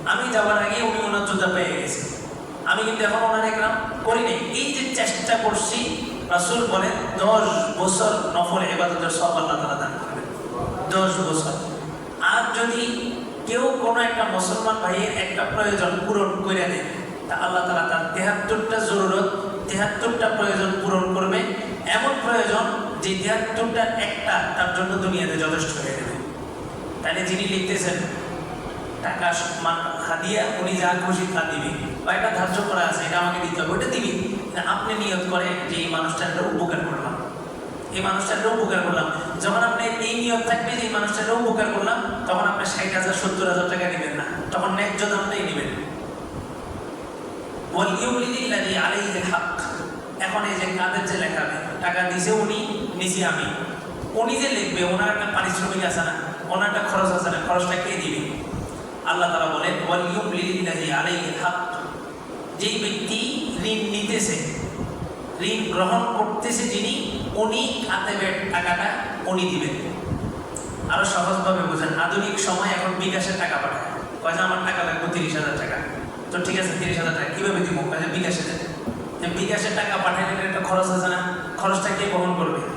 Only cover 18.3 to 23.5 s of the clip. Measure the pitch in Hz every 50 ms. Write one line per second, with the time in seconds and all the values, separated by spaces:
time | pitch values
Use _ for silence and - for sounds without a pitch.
18.3 | 208 202 202 208 220 220 220 226 226 220 220 220 202 196 196 196 - 196 190 190
19.3 | 196 202 202 196 196 - - - 196 196 208 208 - - 226 233 233 220 220 220
20.3 | 220 214 208 202 185 185 185 190 190 190 190 190 190 185 185 185 185 185 190 196
21.3 | 190 185 - 196 185 - - - - - - 170 165 - - 285 269 - - 233
22.3 | 233 233 226 - 202 220 226 - - - - - - - - 190 185 180 - 208
23.3 | 220 220 220 226